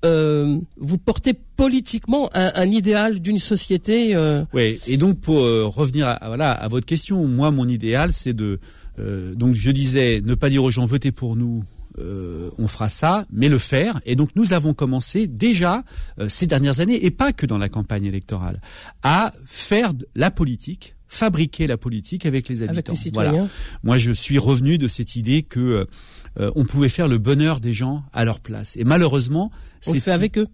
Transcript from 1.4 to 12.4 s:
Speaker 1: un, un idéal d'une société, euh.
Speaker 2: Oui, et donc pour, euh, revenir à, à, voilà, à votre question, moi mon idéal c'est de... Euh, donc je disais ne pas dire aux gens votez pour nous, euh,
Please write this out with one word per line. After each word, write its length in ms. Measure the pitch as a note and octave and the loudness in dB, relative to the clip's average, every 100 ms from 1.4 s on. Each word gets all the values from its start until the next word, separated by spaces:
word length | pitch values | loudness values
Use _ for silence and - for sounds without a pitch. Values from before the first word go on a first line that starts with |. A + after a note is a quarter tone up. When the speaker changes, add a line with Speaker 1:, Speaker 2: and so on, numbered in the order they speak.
| - - C4+ C4 - A#3 - C#4 C#4 - | -4 0 2 2 0 -6 0 0 0 0
Speaker 1:
un, 160 | F#3 - | 0 2
un 140 | F#3 | 2
idéal 500 | A3 G3 G#3 G#3+ G#3 | 2 2 2 2 0
d'une 180 | E3+ G#3 | -2 -2
société, 760 | - G#3 - F#3 - A3 A#3 F#3+ | 0 -2 0 -2 2 2 2 2
euh. 280 | D#3 D3 D#3 | 2 2 0
Speaker 2:
Oui, 260 | B2+ A2+ A2+ - | 0 0 0 -2
et 120 | C3+ | 2
donc 220 | F3+ F#3+ | 4 2
pour, 200 | - D#3 | 2 4
euh, 260 | B2 A2+ G#2+ | 4 4 2
revenir 420 | G2+ D3 C3 C#3 | 0 0 2 0
à, 40 | |
à, 160 | A#2+ A2 | 0 -4
voilà, 240 | A#2 D3+ | -2 0
à 160 | A#2+ A2 | 0 -2
votre 180 | A#2+ A#2+ | -4 -2
question, 400 | D#3+ - G3 D3+ | -4 -2 0 2
moi 220 | B2 D3 | 2 2
mon 160 | C#3+ B2 | 2 0
idéal 440 | B2 A2 A#2+ E3+ | 0 0 0 0
c'est 200 | - - | 0 -2
de... 260 | A#2 G#2+ G2 - - - - | -2 -2 -4 -8 -20 -18 -10
Euh, 340 | G#2 G2 F2+ | -8 -6 -8
donc 220 | F#2+ A#2+ A#2+ | 0 2 2
je 160 | G#2 | 2
disais 500 | C3+ C3+ C3 B2 A2+ | 2 2 2 2 2
ne 120 | G#2 B2 | 0 0
pas 140 | C#3+ | 2
dire 140 | C#3 | 2
aux 80 | C3 | 2
gens 140 | A#2+ B2 | 2 2
votez 260 | C3+ C3+ | 0 -2
pour 240 | B2 B2+ A2+ | -4 -4 -2
nous, 280 | A#2+ A#2 G2 - - - | -2 -4 -8 -12 -16 -12
euh, 500 | F2 G2 F2+ E2 | -10 -8 -8 -8